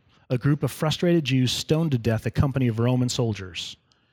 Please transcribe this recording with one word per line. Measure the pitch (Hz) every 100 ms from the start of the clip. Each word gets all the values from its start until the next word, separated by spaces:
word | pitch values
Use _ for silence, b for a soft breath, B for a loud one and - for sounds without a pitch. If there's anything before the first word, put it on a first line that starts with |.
| _ b b
a | 123
group | 143 147
of | 131
frustrated | - 156 - 175 170
Jews | 131 131 123
stoned | - - 156 165
to | 127
death | 113 110
a | 113
company | - 143 131 123
of | 110
Roman | 120 127 123
soldiers. | - 117 101 92 - - - _ _ _